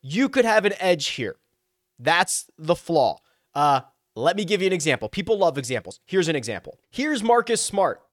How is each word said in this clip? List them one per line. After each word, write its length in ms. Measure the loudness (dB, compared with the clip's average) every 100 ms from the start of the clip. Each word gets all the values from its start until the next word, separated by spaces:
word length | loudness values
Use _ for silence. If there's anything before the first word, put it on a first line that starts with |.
| -4
you 220 | 0 2
could 160 | 2
have 220 | 4 4 2
an 80 | 0
edge 260 | 0 0 -2
here. 300 | -4 -6 -8 _ _ _ _ _ _
That's 520 | 0 2 2 -4 -8 _
the 180 | -2 -2
flaw. 440 | 0 0 0 -2 _ _ _
Uh, 260 | 0 2 2 -2 _ _
let 220 | -2 0 0
me 80 |
give 160 | -2 0
you 60 | 0
an 60 |
example. 340 | 0 0 -2 -4
People 300 | -6 -2 2
love 180 | 2 0
examples. 420 | -6 -6 -8 -20
Here's 240 | _ 0 0
an 80 | -2
example. 420 | -4 -10 -12 -20 _
Here's 320 | -6 -4 -2
Marcus 400 | 2 2 2 -2
Smart. 400 | -2 0 0 -2 _